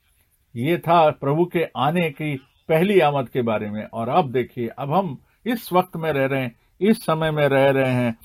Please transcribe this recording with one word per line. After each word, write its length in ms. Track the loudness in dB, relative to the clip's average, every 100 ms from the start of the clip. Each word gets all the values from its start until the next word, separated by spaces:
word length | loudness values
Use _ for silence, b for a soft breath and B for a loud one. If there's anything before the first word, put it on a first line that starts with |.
| _ _ _ _ _
ये 220 | -6 -2 -2
था 320 | 2 4 4
प्रभु 360 | 2 -2 0
के 220 | 0 0 -2 -2
आने 320 | -2 0 -2
की 260 | -4 -6 -6 _ _ -2
पहली 300 | 0 4 4
आमद 300 | 4 0 -2
के 120 | -2
बारे 280 | 0 -2 -4
में। 160 | -8
और 240 | -8 -8 -2
अब 220 | -2 -2
देखिए, 360 | -2 -4 -6 -10
अब 260 | -8 -4
हम 280 | -4 -4 -8 _ _
इस 280 | -8 -6 -2
वक्त 220 | -2 -2
में 180 | -4 -2
रह 120 | 0
रहे 160 | 0 -2
हैं, 180 | -4 -10 _ -2
इस 240 | 0 2
समय 260 | 0 0 0
में 160 | 0 2
रह 220 | 4 4
रहे 220 | 4 2
हैं, 260 | 0 -2 -4